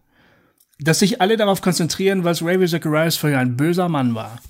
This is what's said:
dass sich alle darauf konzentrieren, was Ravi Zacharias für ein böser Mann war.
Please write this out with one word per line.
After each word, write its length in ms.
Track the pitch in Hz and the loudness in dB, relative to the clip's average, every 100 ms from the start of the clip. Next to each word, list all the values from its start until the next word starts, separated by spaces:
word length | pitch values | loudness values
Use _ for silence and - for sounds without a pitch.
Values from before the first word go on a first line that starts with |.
| _ _ _ _ _ _ _ - | _ _ _ _ _ _ _ -4
dass 200 | 143 156 | 0 2
sich 200 | 190 240 | 2 2
alle 140 | 185 220 | 0 2
darauf 240 | 208 190 | 2 0
konzentrieren, 600 | 185 170 160 - 190 196 | 0 0 -2 0 0 0
was 180 | 170 165 | 0 -2
Ravi 240 | 165 185 180 | 0 0 0
Zacharias 480 | 165 160 151 165 - | 0 0 0 0 0
für 200 | 151 135 | 0 0
ein 200 | 127 123 | 0 0
böser 320 | 156 175 175 | 0 0 0
Mann 240 | 147 123 | 0 -2
war. 260 | 113 107 117 | -2 -8 -16